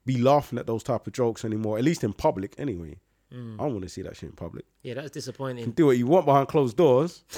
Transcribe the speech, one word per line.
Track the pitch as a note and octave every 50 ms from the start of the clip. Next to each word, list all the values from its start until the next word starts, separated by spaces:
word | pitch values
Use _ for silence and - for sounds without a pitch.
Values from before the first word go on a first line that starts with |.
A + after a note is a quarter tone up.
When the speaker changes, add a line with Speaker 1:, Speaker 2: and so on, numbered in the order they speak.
| _
Speaker 1:
be | B2+ C3 B2
laughing | A#2+ C3 C#3+ D3 C#3 - C3 -
at | -
those | - A2+ A2 -
type | - B2 G#2+ -
of | - -
jokes | - B2 A#2 G#2+ - -
anymore, | A2+ G#2+ A2 A2 G#2+ G#2+ A2
at | B2+
least | D#3 E3+ - -
in | A2 G2
public | - - D#3 - F#2+ F#2+ G2+ - -
anyway. | C#3 C#3+ G2+ E2+ E2+ D2+ D2+ F2+ _ _ _ _ _ _ -
Speaker 2:
Mm. | B2 A#2+ A#2 A2 G#2+
Speaker 1:
I | C3
don't | D3+ A#2+
wanna | G2 F#2 F2+
see | - - F#2+
that | - -
shit | - - D2+
in | -
public. | - F2 E2 - - - _ _ _ -
Speaker 2:
Yeah, | C3 A#2
that's | C3 D#3
Speaker 1:
You | C#3
Speaker 2:
disappointing. | - D3+ A2+ B2+ A#2+ - C3+ C3 B2+ A#2+ A#2
Speaker 1:
can | A#2 A2
do | - D#3+
what | C#3 B2+ B2
you | A#2+
want | B2 E3 F#3 D#3+
behind | D3 C#3 C#3 C3+ -
closed | - D#3 C#3 B2 A2 -
doors, | F3 C#3+ B2 B2+ D#3 F3 - - _ _ -